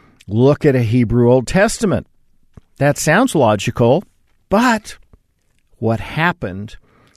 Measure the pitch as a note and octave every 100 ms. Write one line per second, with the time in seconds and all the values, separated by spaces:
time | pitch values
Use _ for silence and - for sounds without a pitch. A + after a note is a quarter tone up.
0 | _ _ - G#2+ C3+ D3 D3+ B2+ A2 B2+
1 | A2+ A#2+ A#2+ C3 A2+ F#3+ A3 - G#3+ B2
2 | - _ _ _ _ - _ - C#3 C#3
3 | - F3 C4 D#3+ A#2 G#2 - - A#2+ D#3
4 | - _ _ _ - G3+ B3 A3 - -
5 | _ _ _ _ _ _ _ - A2+ A2+
6 | - D3+ E3+ E3+ G#2 F#2+ G#2 - _ _
7 | _